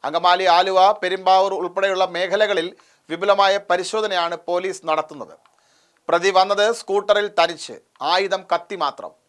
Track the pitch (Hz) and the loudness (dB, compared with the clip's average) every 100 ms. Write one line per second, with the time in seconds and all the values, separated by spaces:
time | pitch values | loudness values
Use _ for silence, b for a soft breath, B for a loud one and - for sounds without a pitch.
0 | 143 165 175 180 185 170 190 185 190 214 | -4 0 2 4 4 4 4 4 4 2
1 | 180 185 185 190 196 185 175 190 196 185 | -4 -2 2 2 2 -2 -6 -2 -2 0
2 | 180 170 185 196 214 190 175 - b b | -2 -2 -4 -2 -2 -2 -4 -12 b b
3 | _ 165 196 196 196 202 196 180 180 220 | _ -6 0 2 2 0 -2 -2 -2 -4
4 | 214 185 170 170 - 175 190 185 165 156 | -2 -2 -4 -6 -4 -4 -4 -8 -4 -2
5 | 156 147 90 78 _ _ _ _ _ _ | -4 -12 -18 -20 _ _ _ _ _ _
6 | - 170 185 185 190 202 208 233 - 196 | -2 0 4 4 2 2 0 0 -2 -2
7 | 202 208 208 208 170 165 - 110 _ _ | 2 0 2 0 0 -2 -14 -16 _ _
8 | 143 180 196 190 180 170 226 190 147 - | -2 -2 0 -4 -2 -4 -4 -6 -6 -6
9 | 82 _ | -18 _